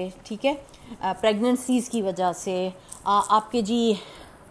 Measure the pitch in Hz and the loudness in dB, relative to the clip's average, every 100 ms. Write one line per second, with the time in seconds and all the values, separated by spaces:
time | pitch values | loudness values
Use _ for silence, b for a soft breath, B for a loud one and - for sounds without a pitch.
0 | 185 180 - 214 269 285 - B B 226 | -4 -8 -12 -2 -2 -2 -6 B B -8
1 | 190 185 220 214 240 247 - 254 226 233 | -6 0 2 2 2 0 2 0 0 -2
2 | 196 185 180 175 - 185 185 185 B B | -2 0 0 0 -4 -2 -2 -6 B B
3 | - 202 196 214 214 247 202 233 233 196 | 0 2 4 2 2 -2 0 2 2 2
4 | B B B B B | B B B B B